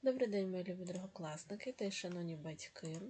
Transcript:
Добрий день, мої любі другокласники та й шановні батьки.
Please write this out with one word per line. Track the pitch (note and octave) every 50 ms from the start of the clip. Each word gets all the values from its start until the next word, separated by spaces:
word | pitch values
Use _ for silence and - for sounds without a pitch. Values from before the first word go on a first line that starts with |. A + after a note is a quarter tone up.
| -
Добрий | C4 B3+ C4 B3+ A3
день, | G3+ G3+ F#3+ F#3+
мої | F#3 F#3 F3
любі | G3 F3 F#3 F#3
другокласники | F3 F3+ F#3 F#3 G3 - - F3 D#3 D3+ D#3+ - - G3+ G#3+ - B3+ B3+
та | - A3+
й | G3
шановні | G3 - - F3+ F3+ F3 F3 E3+ E3
батьки. | D3+ D3 D#3 D#3 D3+ - - - - - D#3+ D#3+ E3 F#3+